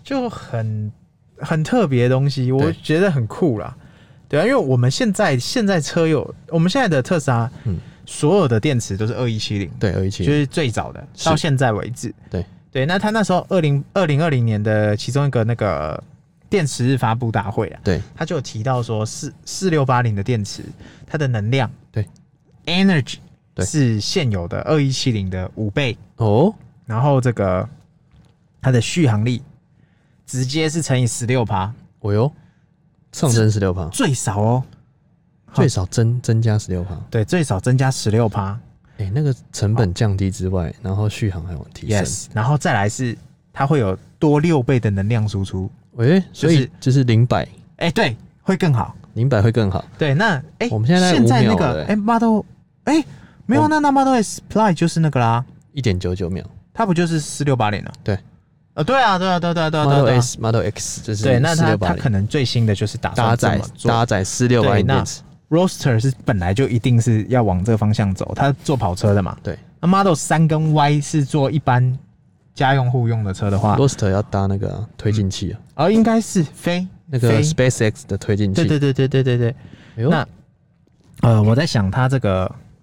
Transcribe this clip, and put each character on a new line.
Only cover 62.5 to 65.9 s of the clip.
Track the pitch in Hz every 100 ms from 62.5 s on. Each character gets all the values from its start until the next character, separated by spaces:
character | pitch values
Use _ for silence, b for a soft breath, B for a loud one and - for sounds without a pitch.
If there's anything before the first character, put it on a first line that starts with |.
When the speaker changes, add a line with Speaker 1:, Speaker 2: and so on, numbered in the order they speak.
| 123 113
Speaker 1:
的 |
就 | 101 107
是 | -
打 | -
算 | - 113 120
这 | 107
么 | 76 - -
做。 | -
Speaker 2:
搭 | 117
载， |
搭 | 117
载 | 104
四 | 95 - 123
六 | 120
八 | 104 101
零 | 101
电 | 135
池。 | 107 -
Speaker 1:
对， | -
那 | - _
Roadster | 160 185 - 143